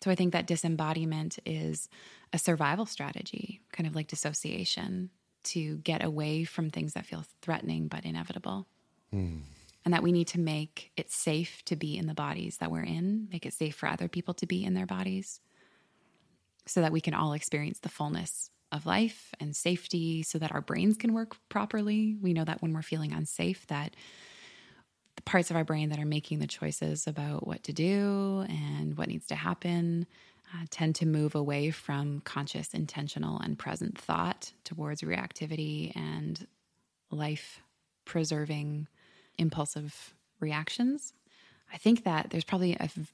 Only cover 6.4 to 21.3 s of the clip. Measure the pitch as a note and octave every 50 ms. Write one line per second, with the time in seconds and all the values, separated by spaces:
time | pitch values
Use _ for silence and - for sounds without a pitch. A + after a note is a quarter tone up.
6.4 | E3 - - - E3 D#3 - E3 D#3 D3+ - - - - - D#3+ D#3 - - _
7.4 | - E3+ D#3+ - - - - - D#3+ - - D#3+ - E2 - - E3+ - - -
8.4 | - - F#2+ G2 C3 - _ _ _ _ _ _ _ _ G2+ G2 F#2 E2+ E2 D#2
9.4 | C#2+ C#2+ - - - - - _ - E3+ F3 - - F3 F3 E3+ E3+ - - F3
10.4 | E3 D#3 D#3 D3+ D#3 D#3 - - - - _ - D#3+ - - - - E3+ D#3 D#3
11.4 | E3+ - - - - - E3+ D3+ D3 D3+ D3 F#3 E3+ D#3 D3+ D3+ D3 C#3+ D#3 -
12.4 | - - - - - D#3+ E3 E3 E3+ E3+ E3 E3 F3 G3 G#3 A3 G#3+ F#3+ F3+ E3
13.4 | - - - - D#3+ D3+ D3 - - D#3+ E3 E3 F3 E3+ - F3 - - F3 -
14.4 | - - F3+ F3+ G3 F#3+ F#3 F#3 F#3 F#3 F#3+ F#3 F#3 F#3 F#3+ - - - - -
15.4 | _ _ _ _ - _ _ _ _ _ _ _ _ _ _ _ _ _ _ _
16.4 | _ _ _ _ - - - F#3 E3 D#3 D#3+ D#3+ - E3+ - - D#3 D3+ D3 D3+
17.4 | - - - D3 D3 D3 - - - D#3 - - D3+ D3 D#3 E3+ F3 - - -
18.4 | - - _ _ _ _ - D3 D3+ E3+ F3+ G3+ A3+ A3 - - - - - -
19.4 | D3 D3 C#3+ - - E3+ F3+ F3 - - - E3+ E3 E3 D#3+ D#3+ D#3 - - D#3+
20.4 | D#3 D#3 - D3 D3+ - - D#3+ F3+ G#3 G#3+ A3 - A#3 A3 A3+ A3+ A3